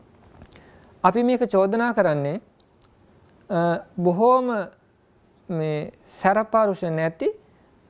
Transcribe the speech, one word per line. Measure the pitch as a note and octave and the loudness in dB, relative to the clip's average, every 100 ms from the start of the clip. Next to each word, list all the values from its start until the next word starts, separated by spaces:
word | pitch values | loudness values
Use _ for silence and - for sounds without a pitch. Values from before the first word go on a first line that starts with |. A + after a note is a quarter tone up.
| _ _ - - - - - - - - | _ _ -20 -20 -20 -20 -20 -20 -20 -2
අපි | F#3 G#3+ | 0 2
මේක | A#3+ B3 | 2 0
චෝදනා | A#3+ F#3+ G3 A3+ A#3+ | 0 2 2 0 -2
කරන්නේ, | A3 F3+ D3 C#3+ F#3+ - _ _ _ _ _ _ _ _ _ - | 0 0 0 -2 -6 -12 _ _ _ _ _ _ _ _ _ -6
අ, | F3 E3+ E3+ - | -2 -2 -2 -6
බොහෝම | - F3 F3+ A#3 B3+ B3 A3 F3 - _ _ _ _ _ _ - | -4 -2 2 4 4 2 -4 -6 -12 _ _ _ _ _ _ -8
මේ | E3 D#3 D3+ D#3 - _ | -4 -4 -4 -6 -14 _
සැරපාරුෂ | - F#3+ G#3 G#3+ A3 G#3+ F#3 F3 | -2 0 0 0 0 0 0 -4
නැති, | D#3+ E3 E3 G4 G#4+ _ _ _ _ _ | -2 -4 -2 -4 -4 _ _ _ _ _